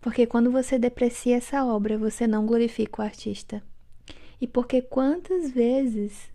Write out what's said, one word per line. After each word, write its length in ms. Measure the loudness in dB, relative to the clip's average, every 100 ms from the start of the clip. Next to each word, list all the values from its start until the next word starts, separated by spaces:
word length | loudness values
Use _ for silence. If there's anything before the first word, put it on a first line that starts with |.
Porque 260 | -2 2 4
quando 240 | 6 4
você 280 | 4 2 2
deprecia 580 | 0 2 -2 0 0 0
essa 280 | 2 -2
obra, 340 | 0 0 0 0
você 280 | -2 0 0
não 200 | 2 2
glorifica 560 | 2 2 0 -4 -2
o 20 |
artista. 580 | -6 -6 -10 -10 -10 -12 -12 -18 -18 -20 -18 -18 -18 -8
E 60 | -4
porque 340 | -2 2 0
quantas 720 | 2 0 2 0 0 -2 0
vezes 800 | 2 2 4 2 0 -4 -8 -16